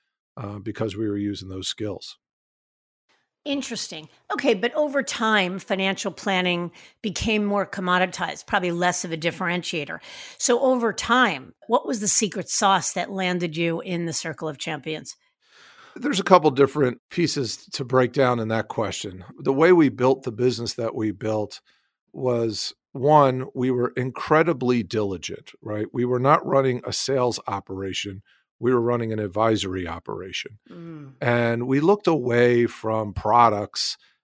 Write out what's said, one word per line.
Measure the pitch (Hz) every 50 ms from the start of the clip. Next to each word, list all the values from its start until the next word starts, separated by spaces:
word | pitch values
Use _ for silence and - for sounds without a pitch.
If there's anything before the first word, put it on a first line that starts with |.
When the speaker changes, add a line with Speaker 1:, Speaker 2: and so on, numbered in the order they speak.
| _ _ _ _ _ _ -
Speaker 1:
uh, | - 110 101 104 101
because | 98 110 101 - 113 104 92
we | 104 110 104
were | 101
using | 104 101 104 101 - 92 95
those | 92 95 95
skills. | - - - 107 104 92 - - - - _ _ _ _ _ _ _ _ _ _ _ _ _ _ _ _ _ _ _ _ _ _ _ _ _ -
Speaker 2:
Interesting. | 294 277 285 254 - 233 - - - 170 156 151 - _ _ _ -
Okay, | - 254 - - 220
but | 185 214 240 -
over | 302 302 294 262 277 269
time, | - - - 226 220 214 208 185 175 190 190
financial | - - 202 190 190 190 190 - - 196 165
planning | - - 208 190 180 180 180 175 175 175 170 - - - - _ _
became | - 208 170 - - 226 220 214 208
more | 202 202 202 185
commoditized, | - - - 185 180 180 180 185 180 - - 180 - - - -
probably | - 220 196 180 175 170
less | 170 180 180 170 - -
of | 175 160
a |
differentiator. | 160 156 170 160 160 190 170 175 180 160 - - 156 143 - - - - - - - - - -
So | - - - 240 240
over | 269 262 262 247 233 220 -
time, | - - - 240 254 254 202 156 131 131 - - _ _ -
what | 226 285 -
was | 381 262 202
the | 208 196
secret | - - 220 180 - 196 165 -
sauce | - - 214 196 196 175 - - -
that | 185 170 -
landed | 202 190 185 180 180 175 175 170 151
you | 170 170 165 165 -
in | - 190 175 170 170
the | 165 156
circle | - - 165 - - 165
of | 156 147 -
champions? | - 165 156 143 147 160 156 151 - - - _ _ _ _ _ _ _ _ _ - - - - - - -
Speaker 1:
There's | - 247 294 240 180
a | 185
couple | - 190 175 151 151
different | 127 135 143 135 - 151 139 127 117 - _ -
pieces | - 170 170 - - 151 127 107 - - - - -
to | - 135
break | 113 127 127 127 120 -
down | 143 135 123 123 120
in | 110 110
that | 113 113 107 -
question. | - - 107 101 101 - - 101 90 92 90 - - -
The | 139 143 139
way | 139 160 180 185
we | 170 151 131
built | 104 110 123 131 139 135 -
the | 131 110
business | 110 123 127 117 113 120 107 -
that | - 117 113 -
we | 120 110 110 101
built | 101 113 107 107 107 104 104 - - _ _ _ _ _ _ _ _ _ _ -
was, | - 135 123 123 117 117 113 101 - - - - _ _ _ -
one, | 139 123 147 156 151 139 131 127 127 127 - -
we | 131 123 131
were | 123 123 120 - -
incredibly | 131 123 131 113 - - - 156 156 165 170 160 117 123 120 123 120 104
diligent, | 90 - 107 104 98 95 85 - - - - - - - _ -
right? | 110 104 104 107 - -
We | 120 123
were | 123 127 123
not | 127 139 151 - -
running | 143 139 139 135 131 123 123 -
a | - 113
sales | - - - 139 131 123 120 107 - -
operation. | - 101 98 - - 95 95 98 95 90 - - 101 95 104 - _ _ _ _ _ _ -
We | 117 127 127
were | 120
running | 117 120 120 117 113 113 110
an | 107
advisory | 104 95 87 104 110 113 110 98 92 95 92 95 90
operation. | 82 85 85 - - - 95 92 95 - - - - 107 - _ -
Speaker 2:
Mm. | 175 170 170 165 160 151 143 135 131 -
Speaker 1:
And | 139 120 120 120 117 117 117 117 120 131
we | 131 143
looked | 151 180 208 208 - 175
away | 160 143 123 123 117 120 123 123 120 120 120
from | 117 - - - 113 110 110 110 104 98
products | - - 104 110 120 120 113 107 101 104 - - - - - - - _ _ _ _